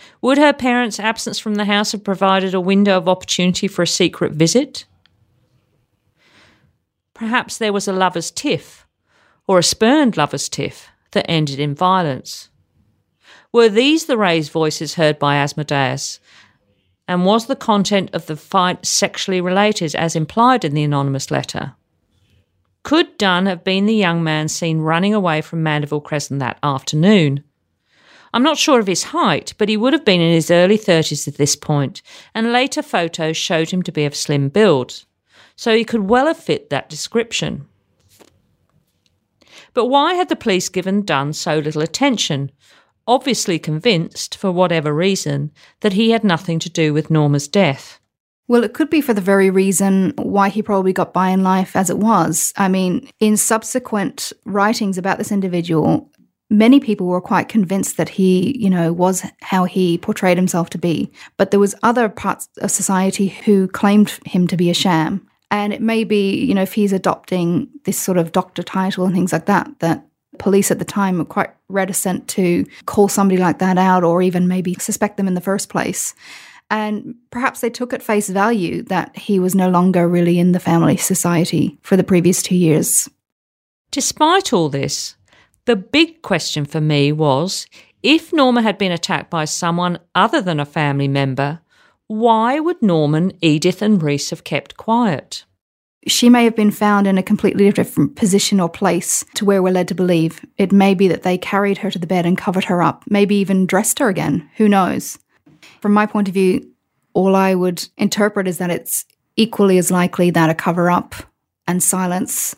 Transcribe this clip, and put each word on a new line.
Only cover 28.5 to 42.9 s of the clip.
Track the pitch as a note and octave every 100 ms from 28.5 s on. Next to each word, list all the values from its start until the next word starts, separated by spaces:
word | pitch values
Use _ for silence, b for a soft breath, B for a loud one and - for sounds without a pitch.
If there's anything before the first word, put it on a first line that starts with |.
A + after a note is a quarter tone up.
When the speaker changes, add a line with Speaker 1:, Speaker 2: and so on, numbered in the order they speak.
| D4
Speaker 1:
sure | - B3
of | G3
his | E3
height, | - D#4+ C4 D3 - -
but | G#3+
he | G#3+
would | B3
have | D#4
been | A3 F3+
in | E3
his | E3 D3+
early | F3 F#3 G#3+
thirties | G#3+ E3 D#3 D3 -
at | -
this | C#3+ -
point, | - D3 C3+ - B B B
and | A3 A3+
later | B3 C4+ D4
photos | C#4+ G3+ E3+ E3 D#3+ D#3+
showed | - E3 D#3+
him | F#3
to | F3
be | D#3
of | D3
slim | - - C#3+ C#3
build, | G3+ G#3+ C#3 A#2+ - - _ _ b b b
so | A#3+
he | A3+
could | A3+ A3+ F#3+
well | B3 D4
have | D#4+
fit | - D3+ -
that | C#3 -
description. | D3+ - A#3 A#3 - D#3 - - _ _ _ _ _ _ _ _ _ _ _ _ _ _ _ _ _ B B B
But | - B3
why | C#4 D#4
had | F4+ F4+
the | D#4+
police | A3+ F#3 -
given | F#3 F#3 G3+ G3+
Dunn | C#3+ C#3+
so | D#3 F3 D#3
little | D3+ D#3
attention, | D#3+ - C#4 G#3+ - C#3+ C#3 _ b b b